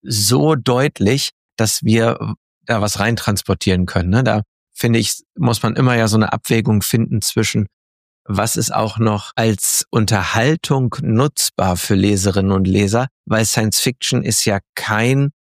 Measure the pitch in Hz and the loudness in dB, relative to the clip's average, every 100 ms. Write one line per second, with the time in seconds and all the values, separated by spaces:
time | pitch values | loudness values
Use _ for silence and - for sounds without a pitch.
0 | - 107 101 127 151 147 123 123 143 - | -4 -2 2 2 2 2 2 0 0 0
1 | 98 139 - _ _ - 110 - - 113 | 0 0 -4 _ _ -2 -2 0 2 2
2 | 117 - 107 - _ _ - 113 101 101 | 2 -2 -6 -10 _ _ -4 -2 -2 0
3 | 104 113 - 101 - 85 - 92 90 95 | 0 0 -2 -2 -2 -2 0 0 0 -2
4 | 87 110 120 107 - _ _ - 120 113 | 0 2 2 0 -4 _ _ -4 0 2
5 | 107 - _ - 123 113 110 113 127 120 | 0 -6 _ -2 0 0 -2 2 2 2
6 | 110 110 107 - - 113 107 107 - 113 | 2 2 2 -2 0 0 2 0 2 -2
7 | 113 110 - - 110 110 107 _ _ _ | 0 -2 -2 -2 0 -2 -4 _ _ _
8 | _ _ - 101 113 110 110 - 107 113 | _ _ -6 -2 -2 -2 -2 -2 -4 0
9 | 110 104 - - 113 104 - - - - | 0 0 -4 -2 0 0 -2 -4 -2 -2
10 | 101 104 85 113 127 160 - 139 123 - | 0 0 0 0 0 0 0 0 0 -2
11 | - 110 147 - - - 95 87 - 98 | 0 2 0 0 -4 -2 -2 -2 0 2
12 | 98 101 98 95 98 95 92 95 101 113 | 2 2 0 2 2 2 2 2 2 0
13 | 135 _ - 110 110 - 110 - - 127 | -2 _ -2 0 0 0 0 0 -2 -4
14 | - 123 - 110 - 98 _ - - 110 | -4 -2 -2 -2 0 -2 _ -10 -4 0
15 | 117 135 143 _ | 2 2 0 _